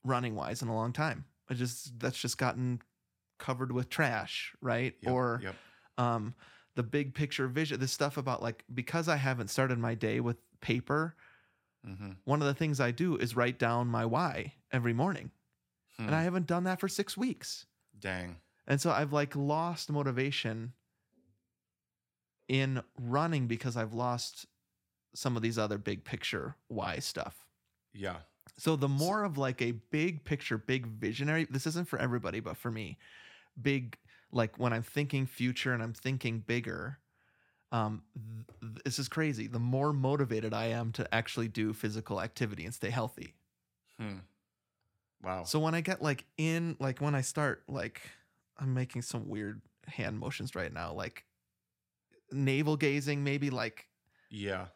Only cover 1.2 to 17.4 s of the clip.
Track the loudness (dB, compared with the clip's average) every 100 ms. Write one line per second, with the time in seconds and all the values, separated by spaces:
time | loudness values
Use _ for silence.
1.2 | -8 _ _ -2 -2 -4 -12 -4 -4 -2
2.2 | -4 0 0 0 -2 -2 -6 _ _ _
3.2 | _ _ -4 -2 0 -2 -2 0 2 2
4.2 | -2 -6 -8 -6 0 0 0 -2 0 2
5.2 | 2 0 -4 -10 -16 -20 -14 0 2 2
6.2 | -2 -8 -16 -20 _ -2 0 0 0 0
7.2 | -2 0 0 0 0 0 0 2 0 2
8.2 | -2 0 -2 -4 -8 -6 -2 0 2 4
9.2 | 4 0 0 2 4 4 0 0 2 2
10.2 | 2 -2 _ _ 0 0 2 0 0 -4
11.2 | -20 -20 _ _ _ _ -12 -10 -10 -10
12.2 | 2 4 4 2 2 4 2 2 2 2
13.2 | 2 4 2 4 2 4 2 2 2 2
14.2 | 2 0 -6 -10 _ 0 2 4 2 0
15.2 | -6 -14 _ _ _ _ _ -6 2 4
16.2 | 4 2 2 2 2 0 -2 -2 -2 0
17.2 | -2 -2